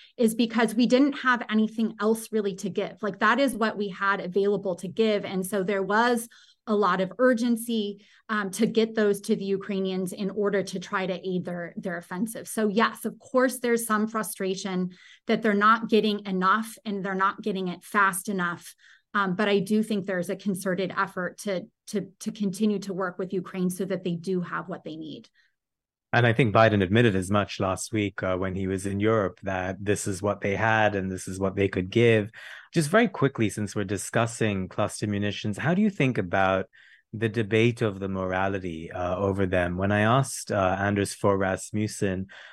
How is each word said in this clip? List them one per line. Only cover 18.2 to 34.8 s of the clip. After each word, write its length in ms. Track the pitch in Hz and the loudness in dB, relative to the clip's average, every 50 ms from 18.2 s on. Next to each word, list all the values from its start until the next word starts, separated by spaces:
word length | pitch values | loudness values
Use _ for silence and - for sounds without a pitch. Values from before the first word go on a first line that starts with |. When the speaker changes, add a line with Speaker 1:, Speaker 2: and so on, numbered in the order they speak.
| - 220 | -6 -4
Speaker 1:
enough. 460 | 196 185 175 175 170 165 - - - _ _ - - _ _ _ - | -4 -2 -2 -2 -4 -6 -12 -18 -20 _ _ -20 -20 _ _ _ -2
Um, 200 | 208 202 185 175 | 0 0 0 0
but 140 | 185 214 202 | 0 2 2
I 120 | 202 202 | 2 2
do 220 | 180 196 214 214 214 | 2 2 2 0 2
think 220 | 214 226 202 185 | 0 -2 -4 -2
there's 240 | 202 190 180 170 170 | -2 -2 -2 -2 -4
a 80 | 190 | -6
concerted 560 | 185 - 208 190 185 - 196 180 185 190 175 - | -6 -4 -4 -4 -2 -2 -2 -2 -2 -2 -4 -2
effort 440 | - 196 185 - 185 180 175 - - | -2 -4 -4 -4 -6 -8 -8 -8 -8
to, 240 | - 208 190 175 - - _ _ _ | -6 -4 -4 -4 -6 -10 _ _ _
to, 220 | - - 202 180 - - - | -8 -6 -6 -6 -8 -12 -12
to 120 | - 220 220 | -10 -10 -6
continue 480 | - 208 196 180 196 220 214 208 196 | -4 -4 -4 -2 0 0 0 0 0
to 120 | 196 196 185 | -4 -6 -6
work 260 | 175 190 180 180 - | -4 -4 -6 -6 -6
with 140 | 190 180 202 | -8 -6 -4
Ukraine 380 | 190 180 - - 190 180 185 | -6 -6 -6 -4 -2 -2 -2
so 160 | 180 - 202 | -2 -2 -4
that 180 | 180 190 180 - | -4 -4 -4 -4
they 120 | 185 170 | -4 -6
do 260 | 170 170 190 185 180 175 | -4 -4 -2 -2 -2 -2
have 260 | 165 165 165 165 180 | -4 -6 -8 -8 -8
what 160 | 170 - - | -10 -12 -12
they 120 | 165 156 | -12 -12
need. 300 | 160 160 151 139 - - - _ _ _ _ _ _ _ _ _ _ _ _ _ _ _ _ - | -12 -12 -14 -14 -16 -18 -20 _ _ _ _ _ _ _ _ _ _ _ _ _ _ _ _ 4
Speaker 2:
And 140 | 120 120 | 4 6
I 60 | 117 110 | 6 6
think 220 | - 139 110 98 | 4 4 4 6
Biden 280 | 117 113 110 107 101 95 | 8 8 8 8 6 4
admitted 320 | 85 101 113 123 117 95 | 4 6 6 6 6 4
as 160 | 95 90 90 | 2 0 0
much 300 | 104 104 98 - - - | 2 0 0 0 -2 -2
last 320 | 104 95 95 87 - - - | -2 -2 -2 -2 -4 -4 -2
week, 300 | 107 104 98 95 - - | -2 -2 -2 -2 -4 -2
uh, 140 | 92 92 | -2 0
when 180 | 92 95 95 92 | 0 -2 -2 -4
he 120 | 98 98 | -2 -2
was 200 | 92 95 95 92 | -2 -2 -2 -2
in 120 | 98 98 101 | -4 -2 0
Europe, 420 | 104 110 113 110 98 90 - - - | 2 2 2 2 2 0 -4 -6 -8
that 340 | 95 95 92 92 92 95 92 101 | -6 -4 -4 -4 -4 -6 -4 -2
this 240 | 101 101 - - | -2 0 0 -2
is 160 | 107 98 90 101 | -4 -4 -2 -2
what 180 | 104 101 98 | -2 -2 0
they 160 | - 101 98 | -2 -2 0
had 380 | 95 107 113 110 110 107 104 101 | 0 2 2 4 4 4 4 2
and 160 | 98 92 95 | 0 -2 -4
this 180 | 92 90 - - | -6 -6 -8 -8
is 100 | 92 95 | -6 -2
what 160 | 98 95 95 | -2 -2 2
they 140 | 101 98 98 | 2 2 2
could 220 | - 95 90 92 | 2 0 -2 0
give. 400 | - 117 120 117 113 110 104 110 - - - - - - - - - | 2 4 6 6 6 4 2 -2 -6 -14 -18 -18 -18 -20 -12 -4 0
Just 160 | 170 156 143 | 0 0 4
very 200 | 175 220 240 214 | 4 4 4 4
quickly, 420 | - - 139 135 - - 113 98 | 2 2 0 0 2 2 0 0
since 260 | - - 104 98 - | 0 -2 -6 -4 -4
we're 80 | 107 101 | -4 -4
discussing 840 | 95 101 95 - - - 113 117 117 - - 113 107 101 95 92 90 | -2 -2 -4 -4 -2 0 0 0 0 0 0 0 0 0 -2 -4 -4
cluster 380 | - - | -2 -2